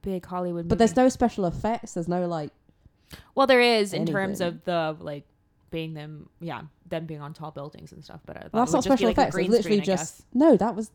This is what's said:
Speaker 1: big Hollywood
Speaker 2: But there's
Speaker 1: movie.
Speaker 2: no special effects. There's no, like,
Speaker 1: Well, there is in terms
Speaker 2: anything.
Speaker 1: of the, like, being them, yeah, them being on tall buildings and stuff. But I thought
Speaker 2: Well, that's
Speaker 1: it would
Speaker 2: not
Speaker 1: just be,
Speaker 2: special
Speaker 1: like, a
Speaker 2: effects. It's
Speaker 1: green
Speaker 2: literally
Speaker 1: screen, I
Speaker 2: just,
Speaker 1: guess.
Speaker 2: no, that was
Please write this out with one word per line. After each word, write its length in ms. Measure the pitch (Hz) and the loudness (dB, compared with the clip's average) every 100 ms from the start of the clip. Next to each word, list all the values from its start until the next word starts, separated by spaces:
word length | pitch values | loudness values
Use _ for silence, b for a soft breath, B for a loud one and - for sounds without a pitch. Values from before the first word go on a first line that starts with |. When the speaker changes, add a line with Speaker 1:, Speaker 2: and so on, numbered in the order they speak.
Speaker 1:
big 240 | 196 185 | -6 -8
Hollywood 420 | - 180 180 170 170 | -8 -6 -6 -6 -2
Speaker 2:
But 120 | 180 | 4
there's 140 | 226 | 4
Speaker 1:
movie. 100 | - | 6
Speaker 2:
no 60 | 254 | 4
special 340 | - 233 - | 4 -2 0
effects. 480 | 180 - 214 233 - | -2 -2 -4 -4 -8
There's 160 | - 170 | -8 -4
no, 180 | 180 175 | -2 -2
like, 240 | 170 147 _ _ _ _ _ B B B | -4 -8 _ _ _ _ _ B B B
Speaker 1:
Well, 120 | - 269 | 0 4
there 140 | 254 | 6
is 320 | 240 226 202 | 6 4 2
in 140 | 160 165 | -2 -2
terms 340 | 190 190 196 | -2 -2 -2
Speaker 2:
anything. 200 | 175 165 | -4 -4
Speaker 1:
of 40 | |
the, 400 | - 170 160 156 | -4 -2 -2 -6
like, 200 | 160 147 - _ _ _ _ | -12 -12 -16 _ _ _ _
being 220 | 165 160 | -8 -8
them, 380 | 156 151 151 - _ | -10 -14 -16 -20 _
yeah, 220 | 170 123 151 _ 175 | -12 -10 -12 _ -10
them 160 | 165 | -10
being 160 | 165 151 | -8 -12
on 140 | 143 | -14
tall 160 | 160 156 | -14 -14
buildings 420 | 147 143 - 156 | -14 -16 -16 -20
and 100 | - | -20
stuff. 180 | 151 - | -20 -20
But 140 | - - | -18 -18
I 20 | |
thought 80 | - | -6
Speaker 2:
Well, 100 | 214 | -2
that's 80 | 247 | 2
Speaker 1:
it 40 | 294 | 2
would 20 | |
Speaker 2:
not 40 | |
Speaker 1:
just 60 | 285 | 2
be, 80 | 269 | 2
Speaker 2:
special 120 | 233 | 2
Speaker 1:
like, 100 | 214 | 2
a 20 | |
Speaker 2:
effects. 80 | 269 | 0
It's 60 | |
Speaker 1:
green 160 | - 185 | 0 2
Speaker 2:
literally 260 | 226 185 208 | 2 4 0
Speaker 1:
screen, 40 | |
I 20 | |
Speaker 2:
just, 340 | 190 185 156 - | 2 -2 -4 -14
Speaker 1:
guess. 60 | _ | _
Speaker 2:
no, 240 | 240 320 220 | 2 6 6
that 180 | 214 | 4
was 160 | 196 220 | -4 -10